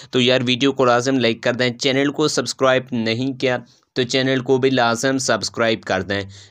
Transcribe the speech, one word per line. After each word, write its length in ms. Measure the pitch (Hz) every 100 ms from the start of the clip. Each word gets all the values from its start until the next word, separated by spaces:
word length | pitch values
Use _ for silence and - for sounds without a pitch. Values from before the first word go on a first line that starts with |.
| -
तो 80 | 127
यार 220 | 123 131
वीडियो 280 | 123 123 139
को 120 | 135
लाजम 340 | 127 120 123 135
लाइक 240 | 117 117
कर 140 | 123 123
दें, 140 | 127
चैनल 380 | 117 143 131 143
को 180 | 139 151
सब्सक्राइब 580 | - 120 - 131 131 131
नहीं 400 | 120 110 113 135
किया 280 | 131 131 123 - _ _ -
तो 60 |
चैनल 360 | 123 135 131 131
को 160 | 127 131
भी 100 | 135
लाजम 460 | 131 117 117 135 135
सब्सक्राइब 600 | 131 110 92 - 113 110
कर 180 | - 95
दें। 260 | 92 98 98 - -